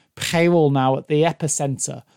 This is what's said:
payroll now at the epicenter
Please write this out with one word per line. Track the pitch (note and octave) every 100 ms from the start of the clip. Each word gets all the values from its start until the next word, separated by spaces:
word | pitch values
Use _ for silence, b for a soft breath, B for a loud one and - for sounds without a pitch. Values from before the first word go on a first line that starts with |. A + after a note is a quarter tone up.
| b
payroll | - - E3+ E3+ E3+ D3
now | C#3 C3 C3+
at | -
the | D3+
epicenter | E3 D#3+ D#3 - C#3+ B2+ - B2+ -